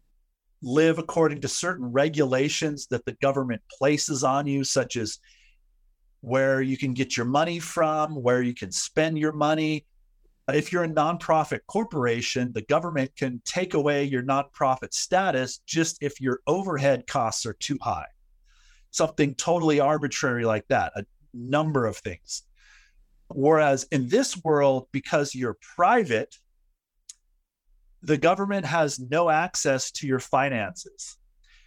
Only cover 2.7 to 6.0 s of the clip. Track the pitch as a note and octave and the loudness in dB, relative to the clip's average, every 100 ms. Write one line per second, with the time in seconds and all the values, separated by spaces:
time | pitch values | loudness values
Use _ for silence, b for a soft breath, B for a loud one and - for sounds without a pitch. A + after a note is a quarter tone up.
2.7 | D3 - A#2+ - A#2+ C#3 C#3 B2+ A2+ _ | -6 -6 -6 -6 -2 0 0 -2 -6 _
3.7 | - C#3 D3 - C#3 C3+ C#3 D3 C#3 C3+ | 0 2 2 0 0 0 0 0 -2 0
4.7 | C3+ A#2+ B2 G#2+ - b b b b _ | -2 -2 -4 -6 -8 b b b b _
5.7 | _ _ _ | _ _ _